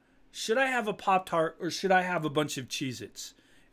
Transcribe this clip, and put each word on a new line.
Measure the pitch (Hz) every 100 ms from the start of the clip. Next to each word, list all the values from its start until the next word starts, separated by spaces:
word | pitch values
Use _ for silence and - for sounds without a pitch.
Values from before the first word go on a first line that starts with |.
| _ _ _
should | - - 233
I | 269
have | 247 214
a |
Pop-Tart | - - 190 185 170 160 -
or | 170
should | - 190
I | 185
have | 180 175
a | 151
bunch | 143 147 -
of | 123
Cheez-Its?" | - 135 117 - - - - _ _ _